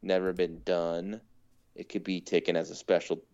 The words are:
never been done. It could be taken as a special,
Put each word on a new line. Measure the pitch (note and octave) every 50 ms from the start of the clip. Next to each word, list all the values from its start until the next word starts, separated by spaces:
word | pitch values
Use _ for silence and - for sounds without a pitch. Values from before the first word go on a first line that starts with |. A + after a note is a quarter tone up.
never | - F#2 F#2 F#2 F#2 F#2+ F2+
been | F#2 F2 E2 E2 E2 -
done. | F#2 F2+ F2 E2+ E2+ E2+ E2+ F2+ G2+ G#2+ A2+ - _ _ - - _ _ _ _ _ -
It | - - -
could | - G2 F2
be | G2 F#2+ F2
taken | - - F#2 E2+ - - E2
as | E2 D#2+ E2+
a | F2
special, | - - - F#2 E2+ - - E2 - - _